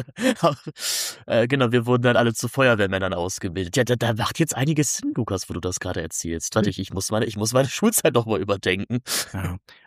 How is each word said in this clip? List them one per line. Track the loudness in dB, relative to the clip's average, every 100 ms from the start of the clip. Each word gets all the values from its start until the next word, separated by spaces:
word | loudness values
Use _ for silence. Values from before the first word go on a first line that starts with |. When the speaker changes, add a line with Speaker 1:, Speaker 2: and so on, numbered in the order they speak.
| -8 0
Speaker 1:
<laughs> | 0 4 2 0 -10 -8 -6 -4 -6 -10 0
äh, | 2 2
genau, | 2 4
wir | 4 4
wurden | 4
dann | 6 6
alle | 4
zu | 0 -4
Feuerwehrmännern | 2 4 4 2 0 -2
ausgebildet. | -2 -2 -4 -6 -4 -2 0
Ja, |
da, | 0 2
da | 0
macht | 0 -4 -2
jetzt | -2 0
einiges | 0 2 0 -2
Sinn, | -4 -4
Lukas, | -2 -4 -4
wo |
du | -6
das | -4 -6
gerade | -4 -4
erzählst. | -6 -8 -6 -6 -2 0
Warte, | 0
Speaker 2:
Hm. |
Speaker 1:
ich, | -2
ich | -6
muss | -6 -2
meine, | -2 -2
ich | -2
muss | 0
meine | 2 0
<laughs> |
Schulzeit | 0 0 2 2
noch | 2 2
mal | -2
überdenken. | 0 0 0 -2 -2 -6 -4 -6 -6
Speaker 2:
Ja. | -6 -6 -8 _ -20